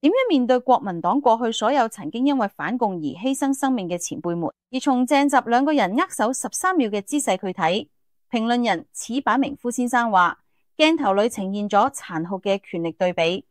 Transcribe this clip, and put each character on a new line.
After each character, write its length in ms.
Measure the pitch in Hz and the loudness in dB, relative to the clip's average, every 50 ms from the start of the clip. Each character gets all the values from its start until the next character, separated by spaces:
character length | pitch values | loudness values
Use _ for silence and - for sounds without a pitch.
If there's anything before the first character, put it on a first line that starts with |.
點 80 | - 285 | 4 4
樣 200 | 392 523 523 494 | 4 4 2 2
面 180 | 349 269 247 226 | 2 2 4 4
對 100 | 254 247 | 2 2
國 220 | 247 - 254 - | 4 2 2 2
民 200 | 277 202 180 170 | 2 -4 -6 -4
黨 220 | 160 175 202 277 | -2 0 0 2
過 160 | 285 247 220 226 | 4 2 2 2
去 140 | 247 226 | 2 -4
所 200 | 226 - 220 214 | -4 0 0 0
有 160 | 277 285 233 226 | 2 2 0 0
曾 220 | - - 185 - | -2 -10 -12 -10
經 160 | - 233 254 | -6 -2 0
因 100 | 285 285 | 0 2
為 120 | 269 226 196 | 2 0 -2
反 280 | _ _ 143 160 220 | _ _ -6 -4 -2
共 180 | 247 240 208 190 | -2 -2 -2 -2
而 60 | 175 | -2
犧 360 | 151 143 - 160 196 262 269 - | -6 -6 -6 -4 -4 -4 -2 -2
牲 180 | 294 277 277 | 0 -2 -2
生 160 | - - 269 | 0 0 0
命 160 | 262 240 185 170 | 0 0 -2 -4
嘅 120 | 175 175 | -6 -6
前 200 | - - - - | -6 -8 -10 -6
輩 160 | 156 175 170 | -6 -4 -4
們？ 140 | 175 165 - - _ _ _ | -4 -4 -6 -8 _ _ _
而 80 | - 262 | -8 -4
從 260 | - 294 262 247 254 | 0 0 2 2 2
鄭 240 | 247 302 277 277 285 | 2 2 2 2 4
習 180 | 277 269 - - | 2 2 2 2
兩 160 | 233 240 277 | 2 2 2
個 80 | 285 | 2
人 240 | 311 285 214 180 190 | 2 2 2 2 0
握 120 | 254 359 381 | -2 -2 -2
手 240 | - - 220 220 262 | -2 -2 -2 -2 -2
十 160 | - - 247 - | -4 -8 -8 -8
三 220 | - - 370 370 | -4 -2 0 0
秒 140 | 349 262 214 | 2 0 0
嘅 140 | 202 208 196 | -2 -4 -6
姿 140 | - - 196 | -2 -4 -4
勢 200 | - - 196 185 | 0 0 -2 -2
去 100 | - 190 | -2 -8
睇， 400 | 180 - 170 160 180 214 294 _ _ _ _ _ _ _ _ _ | -4 -2 0 0 0 0 -4 _ _ _ _ _ _ _ _ _
評 140 | - 233 220 226 | -4 -2 0 0
論 180 | 240 240 240 | 0 0 2
人 220 | 233 190 320 - _ | 0 0 -2 -2 _
矢 300 | _ - - - 226 269 | _ -16 -10 -6 -6 -2
板 180 | 269 - 214 254 | 0 2 2 2
明 160 | 277 285 285 | 2 0 -2
夫 140 | - _ 240 | -6 _ -6
先 180 | 240 - 247 247 | -2 -2 -2 0
生 220 | - 247 233 233 | 0 0 0 2
話， 300 | 208 185 180 175 - _ _ _ _ _ _ _ _ | 4 4 4 4 2 _ _ _ _ _ _ _ _
鏡 220 | _ 311 311 330 311 | _ 4 4 4 2
頭 160 | 285 214 190 | 2 2 2
裏 160 | 196 208 240 | 2 2 0
呈 240 | - - 196 190 196 | 0 -2 -6 -4 -4
現 160 | 208 202 202 | -4 -4 0
咗 220 | 208 202 214 277 | 2 4 2 2
殘 340 | 269 - - - 185 160 160 | 0 -6 -14 -8 -6 -6 -4
酷 140 | 175 196 185 | -4 -6 -6
嘅 200 | _ 208 196 202 _ | _ 0 -2 -2 _
權 180 | - - 175 165 | -8 -6 -4 -4
力 80 | 165 160 | -4 -2
對 200 | _ 190 180 175 | _ -2 0 2
比 320 | - 165 165 175 190 - _ | 2 0 0 0 -2 -8 _